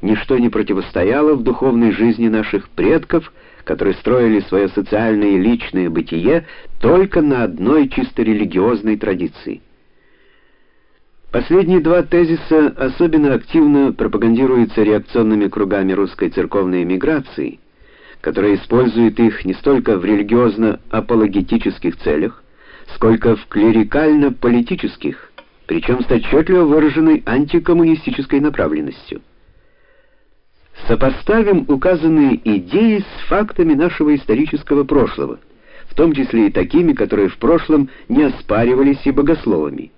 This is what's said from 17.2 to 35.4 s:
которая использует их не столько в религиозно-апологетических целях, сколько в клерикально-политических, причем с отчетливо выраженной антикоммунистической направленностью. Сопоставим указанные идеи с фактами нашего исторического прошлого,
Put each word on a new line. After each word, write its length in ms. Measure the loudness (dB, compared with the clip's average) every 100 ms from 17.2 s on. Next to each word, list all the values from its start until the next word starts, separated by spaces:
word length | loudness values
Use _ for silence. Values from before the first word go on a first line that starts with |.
| -4 -8 -10 -10 _ _ -20 _ -20 -10
которая 320 | -6 -2 0
использует 680 | 0 0 0 2 2 0 4
их 260 | 0 0 -6
не 100 | -4
столько 420 | 0 0 2 -2
в 80 | 0
религиозно-апологетических 1900 | 0 2 2 2 2 -2 -2 -6 -6 -2 0 2 0 -2 -2 -2 -4 -6 -4
целях, 400 | -4 -2 -4 -8 _ _ -20 -20 -16 -2
сколько 400 | 2 2 2 0
в 120 | -2
клерикально-политических, 1900 | 0 2 2 0 0 2 2 2 0 0 0 0 -4 -6 -8 -10 -10 -16 -20 _ _ _
причем 360 | -4 -2 -2 0
с 40 |
отчетливо 540 | 0 2 0 2 2
выраженной 580 | 4 4 2 2 2 2 0
антикоммунистической 1120 | -2 0 0 2 2 4 2 -2 -8 -2 0
направленностью. 800 | 0 -2 -2 -2 -6 -10 -16 -16 _ _ _ _ _ _ _ _ _ _ _ _ _ _ _ -8 -2
Сопоставим 760 | 2 2 0 -2 0 2 0 0
указанные 720 | 0 0 0 2 2 2 2 -2 -2
идеи 420 | -2 0 2 0
с 280 | -4 -10 -2
фактами 460 | -2 -2 -2 0
нашего 420 | 2 0 0 0 0
исторического 720 | 0 -2 0 -4 -2 -2 2
прошлого, 540 | 0 0 -2 -8 -8